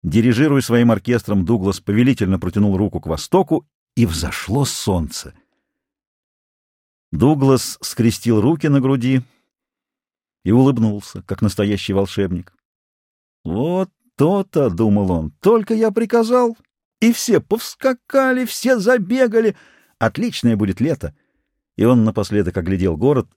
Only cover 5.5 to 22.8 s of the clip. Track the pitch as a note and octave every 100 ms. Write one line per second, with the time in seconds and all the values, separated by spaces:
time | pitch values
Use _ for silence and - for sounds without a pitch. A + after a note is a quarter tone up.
5.5 | _ _ _ _ _ _ _ _ _ _
6.5 | _ _ _ _ _ _ D2+ A#2 D3+ C3+
7.5 | C3 - - - - A2+ - A#2 A2 A2
8.5 | D#3+ D#3 C#3 C3 C3+ A#2+ C3 B2 _ _
9.5 | _ _ _ _ _ _ _ _ _ F2+
10.5 | A2+ C3+ B2 A2 G#2 - - - F#2+ G#2
11.5 | - G2+ G2+ - G2 G2 - G2 F2 E2+
12.5 | _ _ _ _ _ _ _ _ _ -
13.5 | F2+ D3 F3+ F#3+ _ _ - D3+ G3 F#3+
14.5 | E3 C3 E2+ A2 G#2 G2 F2 D#2 _ F#3+
15.5 | A3+ G3 A3 A3 G#3 A3+ A#3 A3+ B3 A#3+
16.5 | A#3 _ _ _ _ A3+ A#3 - F#3 -
17.5 | A3+ - - C4 B3+ _ C4+ C4 B3+ B3
18.5 | - A#3+ B3+ G3 B3 F3+ B3 B3+ A3+ A3+
19.5 | - _ _ _ _ A2+ - A#2+ - A#2+
20.5 | A2 G#2 F#2 C3 D#3 D#2 - _ _ _
21.5 | _ _ - A2 B2 A2 A2 G2+ G#2 F2+
22.5 | F2+ F2 F#2+